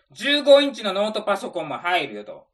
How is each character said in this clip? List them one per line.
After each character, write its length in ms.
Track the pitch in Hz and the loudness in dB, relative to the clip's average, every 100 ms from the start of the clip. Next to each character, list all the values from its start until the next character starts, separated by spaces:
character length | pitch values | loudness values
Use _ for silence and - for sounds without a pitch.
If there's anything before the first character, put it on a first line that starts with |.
| _ | _
十 320 | 139 262 285 | -6 -2 2
五 160 | 277 285 | 6 6
イ 80 | 277 | 6
ン 60 | |
チ 100 | 226 | -4
の 80 | 214 | -4
ノ 160 | 190 214 | -2 -4
ー 40 | |
ト 100 | 214 | -4
パ 160 | 208 196 | -4 -4
ソ 140 | - | -6
コ 100 | 175 | -8
ン 80 | 151 | -8
も 80 | 127 | -6
入 300 | 175 175 131 | -2 -2 -2
る 80 | 104 | -10
よ 100 | 95 | -14
と。 220 | 82 - | -18 -20